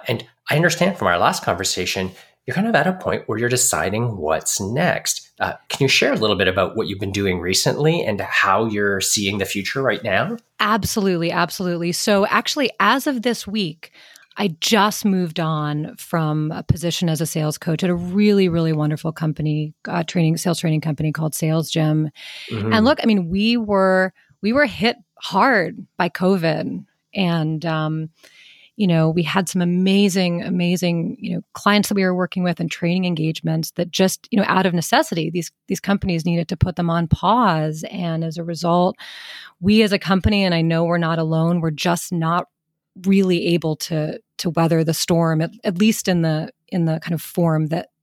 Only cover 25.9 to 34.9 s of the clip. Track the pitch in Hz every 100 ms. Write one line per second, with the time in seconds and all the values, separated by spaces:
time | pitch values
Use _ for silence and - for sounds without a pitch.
25.9 | - 180 - 180 196 160 156 - 180 -
26.9 | _ _ - 180 170 156 160 165 160 156
27.9 | 156 160 - - - - - - - 196
28.9 | 165 160 165 156 196 175 190 175 180 190
29.9 | 196 202 185 180 170 - 180 175 180 175
30.9 | 170 175 - - 175 - - 202 208 196
31.9 | 202 185 180 175 185 180 165 165 - 170
32.9 | 185 180 160 156 160 165 160 160 - 175
33.9 | - 190 - - 208 190 190 190 170 -